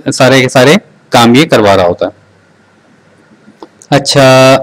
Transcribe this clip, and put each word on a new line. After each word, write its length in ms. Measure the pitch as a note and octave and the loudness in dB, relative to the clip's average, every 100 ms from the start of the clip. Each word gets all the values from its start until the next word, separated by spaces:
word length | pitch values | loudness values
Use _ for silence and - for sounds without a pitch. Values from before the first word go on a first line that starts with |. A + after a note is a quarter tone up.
| C#3 | -4
सारे 340 | - B2+ C3+ | -2 0 0
के 80 | B2+ | 0
सारे 280 | C3 C3 F#3+ _ _ - | 0 0 0 _ _ -4
काम 240 | A#2+ A#2 B2+ | 0 2 0
ये 100 | E3 | 0
करवा 280 | B2 G#2 F#2+ | 0 0 0
रहा 100 | F2 | -2
होता 200 | E2+ F#2 | -4 -8
है। 60 | _ _ _ _ _ _ _ _ _ _ _ _ _ _ _ - _ - | _ _ _ _ _ _ _ _ _ _ _ _ _ _ _ -20 _ -6
अच्छा, 320 | C#3+ C#3 C#3+ C3 C3 C3 C3 | -4 -2 0 2 2 2 0